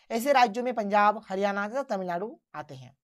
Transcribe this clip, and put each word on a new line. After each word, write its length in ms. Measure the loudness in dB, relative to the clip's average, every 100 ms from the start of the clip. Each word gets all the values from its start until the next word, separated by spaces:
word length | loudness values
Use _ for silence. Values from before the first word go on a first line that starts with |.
| -8
ऐसे 220 | -4 2
राज्यों 320 | 4 4 2
में 100 | -4
पंजाब, 480 | -4 0 4 4 4 -2
हरियाणा 400 | -2 0 0 -2
तथा 140 | -4
तमिलनाडु 520 | -4 -4 -2 -4 -6 -10 _
आते 200 | -14 -14
हैं। 220 | -16 -18 _